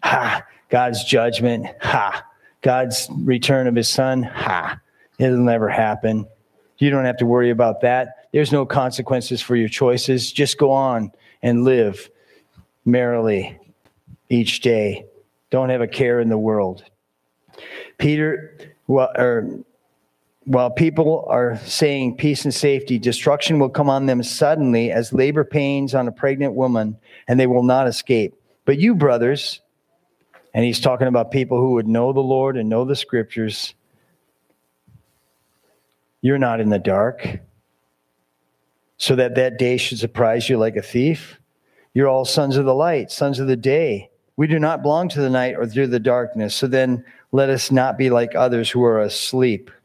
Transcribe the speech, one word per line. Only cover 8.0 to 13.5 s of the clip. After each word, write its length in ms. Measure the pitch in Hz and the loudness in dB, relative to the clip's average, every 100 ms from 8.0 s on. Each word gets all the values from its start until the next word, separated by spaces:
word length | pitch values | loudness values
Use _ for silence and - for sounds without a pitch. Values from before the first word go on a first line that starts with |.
| 123 - _ | -2 -10 _
There's 200 | 147 151 | -2 0
no 140 | 147 131 | 0 0
consequences 760 | 139 127 123 120 127 117 120 | 0 -2 -4 -4 -4 -4 -8
for 160 | - 120 | -2 0
your 120 | 110 | 0
choices. 640 | - 127 123 - 131 - | 0 0 0 0 -2 -2
Just 260 | - 139 - | -2 -2 2
go 120 | 139 | 2
on 420 | 135 135 120 107 _ _ _ | 2 0 -2 -6 _ _ _
and 220 | 120 120 | 0 2
live 440 | 127 127 107 92 - _ _ _ _ _ _ _ | 4 4 2 -2 -14 _ _ _ _ _ _ _
merrily 760 | - 123 123 120 113 101 - | 0 0 2 0 0 -2 -4